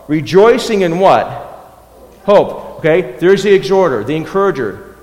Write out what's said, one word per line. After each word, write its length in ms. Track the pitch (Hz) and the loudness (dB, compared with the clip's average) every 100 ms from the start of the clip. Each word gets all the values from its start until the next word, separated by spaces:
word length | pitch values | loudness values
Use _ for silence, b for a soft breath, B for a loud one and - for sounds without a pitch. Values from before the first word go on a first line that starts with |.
| - | -6
"Rejoicing 720 | 156 117 180 226 247 - 202 | -6 0 4 4 2 -2 -2
in" 180 | 175 170 | -2 0
what? 280 | 190 117 - - - - - - _ - - - | 2 2 0 -8 -16 -20 -20 -20 _ -20 -20 -8
Hope. 540 | 196 196 139 - - - | 2 2 2 -4 -16 -4
Okay, 380 | 156 156 165 - | 0 0 -2 -2
there's 220 | 175 202 | 2 2
the 100 | 202 | 2
exhorter, 500 | 190 147 190 175 117 | 0 2 0 0 -2
the 140 | 110 156 | -4 -6
encourager. 800 | 151 196 196 139 107 90 - - | -4 -2 -2 -2 -6 -8 -16 -16